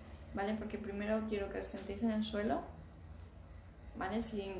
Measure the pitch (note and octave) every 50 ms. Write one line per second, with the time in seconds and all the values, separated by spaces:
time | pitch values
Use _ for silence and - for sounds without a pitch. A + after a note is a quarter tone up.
0 | - - - - - - - G#3 G3 G#3 A3 A3 A3 A3 - G3+ G#3 G3+ G3+ G3+
1 | G#3 G#3 A3 A3 G#3+ A3 G#3+ G3+ G3 F#3+ G3 F#3+ F#3+ - - G3 G3 - G3 G3+
2 | A#3 A3+ G#3+ G#3+ G#3+ - - G#3 G#3 A3+ C#4 E4 - - - - - - - -
3 | - - - - - - - - - - - - - - - - - - - -
4 | - F#3+ G3+ A3+ A#3 - A3+ G#3 G3 F#3+ F#3+ F#3